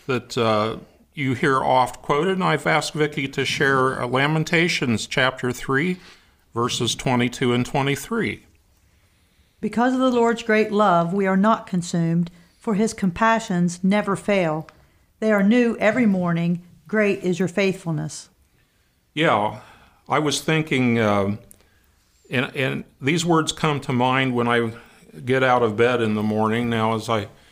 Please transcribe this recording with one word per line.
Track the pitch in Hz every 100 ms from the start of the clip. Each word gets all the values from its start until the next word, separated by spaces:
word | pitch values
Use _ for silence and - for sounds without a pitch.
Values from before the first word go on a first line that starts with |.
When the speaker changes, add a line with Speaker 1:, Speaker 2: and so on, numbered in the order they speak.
| -
Speaker 1:
that, | 123 120 120
uh, | 113 107 110 - - _ _
you | 151 135
hear | 117 151 135
oft | 143 127 123 -
quoted, | - 147 185
and | 185
I've | 170 151 160
asked | 156 147
Vicki | 151 151 147 135
to | -
share, | 123 - 139 135 131 127
uh, | 123
Lamentations | 127 147 156 151 170 170 - 131 107 -
chapter | 147 131 131 123
three, | 123 - 135 180 180 - - _ _ _
verses | 113 120 - 117 -
twenty-two | 139 123 120 - 123
and | 123 123
twenty-three. | 143 135 139 - 226 123 - _ _ _ _ _ _ _ _ _ _ _ _
Speaker 2:
"Because | 214 220 247
of | 254
the | 262
Lord's | 240 233 233
great | - 214 214
love, | 208 208 170 170
we | 202 190
are | 190
not | 214 220 -
consumed, | 180 170 170 165 170 170 - _ _
for | 233 196
his | 220
compassions | - 190 170 226 226 226 175 175 175
never | 190 208 208 190
fail. | - 202 165 156 - - _ _ _ -
They | 220
are | 208
new | 196 247 233 -
every | 202 247 220
morning. | 185 175 165 170 175 - - -
Great | 220 202 -
is | 180 175
your | 175
faithfulness." | 202 190 185 170 151 151 - - _ _ _ _ _ _ _ _
Speaker 1:
Yeah, | 147 156 107 107 110 - - _ _ -
I | 135
was | 151 139
thinking, | - 160 151 135 123 117
um, | 107 101 98 107 - - _ _ _ _ _ _ -
and, | 127 - 147
and | 135 - - -
these | 135 165 170
words | 160 156
come | - 156 139
to | -
mind | 123 127 131 131
when | 120 120
I | 120 117 113 - - - 156 127
get | 131
out | 131 123
of | 113 104
bed | 120 120
in | 110 107
the |
morning. | 107 107 110 117 120
Now, | 113 110 110
as | 107
I, | 110 101 - _